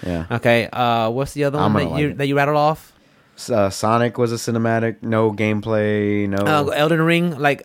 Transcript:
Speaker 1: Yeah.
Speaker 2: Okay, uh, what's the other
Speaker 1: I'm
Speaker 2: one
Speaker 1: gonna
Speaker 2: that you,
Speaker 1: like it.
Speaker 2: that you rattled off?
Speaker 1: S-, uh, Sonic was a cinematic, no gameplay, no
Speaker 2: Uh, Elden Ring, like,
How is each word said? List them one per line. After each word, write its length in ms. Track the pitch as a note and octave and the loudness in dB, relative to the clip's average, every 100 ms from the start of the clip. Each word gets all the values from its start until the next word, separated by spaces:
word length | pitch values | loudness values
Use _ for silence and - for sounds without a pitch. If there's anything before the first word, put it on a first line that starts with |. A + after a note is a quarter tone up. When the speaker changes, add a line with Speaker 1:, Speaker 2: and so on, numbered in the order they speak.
Speaker 1:
Yeah. 220 | F2+ E2+ F2 | -6 -4 -4
Speaker 2:
Okay, 380 | A#2+ A#2+ A#2 G#2 | 0 2 2 2
uh, 380 | - A#2+ A#2 A2+ | -2 0 0 0
what's 240 | A#2+ C#3 | -2 -6
the 100 | C#3+ | -2
other 140 | C#3+ D3 | -2 0
Speaker 1:
I'm 160 | G3+ | 0
Speaker 2:
one 100 | G#3 | 2
Speaker 1:
gonna 100 | E3 | 0
Speaker 2:
that 60 | - | -2
you, 60 | D3 | -2
Speaker 1:
like 60 | |
it. 40 | C3 | -2
Speaker 2:
that 80 | C#3 | 0
you 100 | C#3 | 0
rattled 200 | C#3+ D3+ | 2 2
off? 360 | D3 D#3 - _ _ _ _ - | 2 0 -10 _ _ _ _ -16
Speaker 1:
S-, 140 | - | -2
uh, 200 | A2+ G2 | 0 0
Sonic 480 | - A2 A#2 A#2+ A2 | 0 0 2 2 0
was 140 | A#2+ | -2
a 20 | |
cinematic, 640 | A2+ - A#2 A2+ A2+ A2+ A2 | -2 -2 -2 0 0 0 -4
no 320 | A2+ A2 A2 | -2 2 2
gameplay, 960 | G#2 G#2+ G#2 A2 A2 G#2+ G#2 G#2 G#2 G2+ | 2 0 0 -2 0 0 0 0 0 -2
no 100 | G2 | 0
Speaker 2:
Uh, 320 | G2+ D3+ C#3+ | 2 2 0
Elden 300 | D#3 D3+ E3 | 0 2 2
Ring, 360 | D#3+ E3+ F3 C#3 | 2 2 0 0
like, 240 | C#3+ C3+ | -2 -2